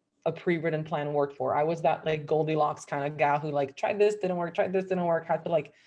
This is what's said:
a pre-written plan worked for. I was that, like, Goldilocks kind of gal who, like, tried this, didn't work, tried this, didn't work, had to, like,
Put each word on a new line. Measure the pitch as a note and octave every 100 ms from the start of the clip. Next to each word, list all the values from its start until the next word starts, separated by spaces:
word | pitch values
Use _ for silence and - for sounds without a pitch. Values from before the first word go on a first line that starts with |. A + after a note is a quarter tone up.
| _ _ E3
a |
pre-written | D#3 - E3+ D#3+ D#3
plan | D#3 D#3+ D3
worked | D3 C#3+ -
for. | C3 A#2+
I |
was | D#3 E3
that, | E3 -
like, | D#3 D#3 D3
Goldilocks | D#3 D#3 D#3 D3+ D3+
kind | - C#3+ C#3+
of | D3+
gal | C#3+ C#3+
who, | D3+
like, | C#3+ C#3 -
tried | A3 G#3
this, | G#3 G#3
didn't | F#3 F3+
work, | E3+ E3+
tried | F#3
this, | F#3+ F#3
didn't | F#3 F3
work, | E3 E3
had | D#3+
to, | E3+
like, | E3 D3 -